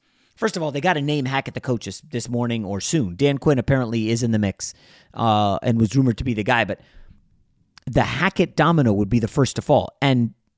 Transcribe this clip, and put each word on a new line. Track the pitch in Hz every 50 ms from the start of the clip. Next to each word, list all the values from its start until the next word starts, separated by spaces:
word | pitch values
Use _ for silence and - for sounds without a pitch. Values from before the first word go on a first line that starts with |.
| _ _ _ _ _ _ _
First | - 226 220 -
of | 180
all, | 156 151
they | 131 143
gotta | 135 185 175 147
name | 139 147 151 147 131
Hackett | 131 135 139 - - -
the | -
coach | - 131 123 110 -
this, | 104 90 -
this | - - - 117 - -
morning | 123 120 120 117 117 113 104
or | 92 101 95
soon. | - - 170 160 113 87 87
Dan | 98 139 143 139 135
Quinn | - 160 143
apparently | 123 110 - 139 131 123 110 117 113 107 110
is | 117 113
in | 123 117
the | 113
mix, | 107 104 95 - - - - - _ _ - - - _ _ -
uh, | - 117 113 107 104 104 101 95 - -
and | - 113 117
was | 113 95 123
rumored | 135 131 127 104 -
to | 127
be | 127 117
the | 107 98
guy, | 123 123 117 107
but | 90 98 - - _ _ - - - - _ _ _ _ _ _ _ _ _ _ _ _ - _
the | 139 117 135 107
Hackett | - 117 135 170 190 - - 170 - -
domino | - 151 165 170 156 131 113 101
would | 101 104 95
be | 120
the | 117 113
first | 104 - 147 131 - -
to | - -
fall. | - 143 113 90 - - _
And, | 135 139 131 123 117 110 - _ _ _ _